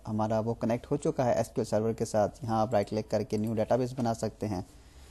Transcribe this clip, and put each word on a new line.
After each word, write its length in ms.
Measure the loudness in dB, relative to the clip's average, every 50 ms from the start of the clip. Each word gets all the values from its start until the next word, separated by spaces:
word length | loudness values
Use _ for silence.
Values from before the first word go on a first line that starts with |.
| -8
हमारा 340 | -4 -2 0 0 2 2 0
वो 140 | 0 0 -2
connect 320 | 0 0 0 0 0 -2
हो 100 | -2 -2
चुका 280 | 0 0 0 0 2 2
है 160 | 2 2 2
एसक्यूएल 260 | 0 -2 -2 -4 -2
सर्वर 260 | 0 2 2 2 2
के 120 | 0 -2 -2
साथ। 240 | 0 2 2 2 2 0 -4 -4
यहाँ 180 | 0 2 2
आप 100 | 2 2
राइट 160 | 2 2 2 2
क्लिक 220 | -2 -4 -2 0
करके 280 | -2 -2 -2 0 -2 -2
new 160 | -2 0 0
database 380 | 0 0 2 2 2 0 0
बना 200 | -2 -2 -2 -2
सकते 340 | -2 -2 -2 -6 -4 -4 -4
हैं 200 | -4 -2 -4 -6 -8 -12 -20 -20 -20 -20 -20 -20 -20